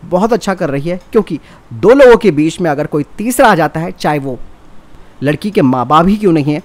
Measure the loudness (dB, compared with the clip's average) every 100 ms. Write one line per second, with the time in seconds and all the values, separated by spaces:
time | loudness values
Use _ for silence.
0 | -4 -2 0 0 -2 -6 -4 -4 -6 -8
1 | -2 -2 -2 -8 -12 -20 -20 -2 2 6
2 | 6 6 4 0 -2 -2 -4 -4 -4 -4
3 | -6 -8 -6 2 2 4 0 -2 -8 -6
4 | -4 -4 -6 -10 -12 -18 -20 -20 -20 -20
5 | -20 -6 -4 -4 -4 0 0 0 0 2
6 | 2 2 0 0 0 -4